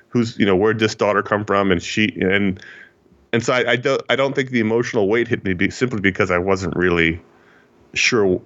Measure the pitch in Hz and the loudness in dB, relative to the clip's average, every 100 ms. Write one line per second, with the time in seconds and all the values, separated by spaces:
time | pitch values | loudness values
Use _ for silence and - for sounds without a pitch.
0 | _ 123 113 - 104 92 107 107 110 - | _ -2 -2 0 2 2 2 2 -2 0
1 | 104 101 101 104 104 101 98 87 - - | 0 0 0 -2 0 0 2 0 0 -2
2 | 107 82 92 98 101 95 - - - _ | -2 0 0 0 0 -4 -10 -20 -20 _
3 | _ _ _ 117 120 127 120 120 139 139 | _ _ _ -2 0 0 2 0 0 -2
4 | - 123 139 139 131 123 110 113 123 120 | 0 0 0 -2 -2 0 0 0 0 0
5 | 98 117 123 120 98 90 98 - 127 107 | 2 0 0 -2 -2 -2 -2 -2 -4 0
6 | 95 92 95 87 92 95 90 - 90 87 | -2 0 0 0 0 -2 -2 0 0 2
7 | 82 82 - _ _ _ _ _ _ - | 2 0 -10 _ _ _ _ _ _ -4
8 | - 120 98 90 | 0 2 2 0